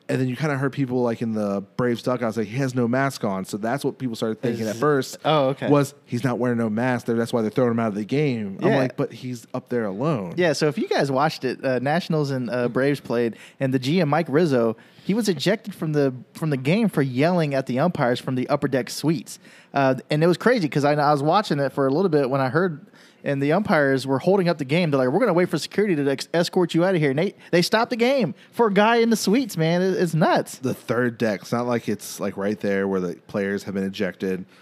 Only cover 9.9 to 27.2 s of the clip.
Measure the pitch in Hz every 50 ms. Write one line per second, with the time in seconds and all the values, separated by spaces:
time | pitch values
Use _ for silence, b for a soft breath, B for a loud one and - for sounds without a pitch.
9.9 | 92 98 127 160 160 117 95 87 - - 180 170 143 - 165 151 143 - 254 403
10.9 | 427 320 175 139 139 127 143 160 156 - - 127 110 - - 135 127 123 120 139
11.9 | 151 170 180 - 170 156 151 139 139 131 127 117 117 123 123 120 113 127 131 143
12.9 | 147 135 - - 123 117 120 117 107 B B B B - 135 135 131 135 127 131
13.9 | 151 190 175 147 143 156 170 - 127 147 180 165 135 123 117 113 110 B B B
14.9 | B B B - 185 226 226 208 185 143 131 175 202 220 - - 180 - 185 160
15.9 | 151 147 143 135 127 123 117 - - - 165 160 - 131 131 135 165 214 240 196
16.9 | - 160 139 135 127 123 143 170 185 180 160 147 139 135 135 - 123 123 147 180
17.9 | 175 - 143 120 123 120 - - 131 127 123 - 139 143 - 143 135 131 117 -
18.9 | - - - 143 170 131 - - - B B B B B B B - 139 139 135
19.9 | 131 131 - - 151 151 156 170 175 - - 220 202 247 175 147 - 156 139 143
20.9 | 151 147 139 143 151 143 139 156 165 202 214 - 180 143 139 135 - - 139 135
21.9 | 135 156 190 190 151 147 139 120 135 139 135 127 117 160 185 190 156 139 - -
22.9 | B B B B B B - - 143 139 139 143 151 185 214 - 208 156 143 135
23.9 | 135 135 123 135 135 131 - 180 190 202 185 170 170 165 147 127 147 170 185 160
24.9 | 143 139 131 127 131 180 262 226 175 170 180 - - 156 - - - - 202 220
25.9 | 180 143 143 139 135 131 - - - 165 175 - - 190 180 165 - 165 170 190
26.9 | 196 170 151 143 131 139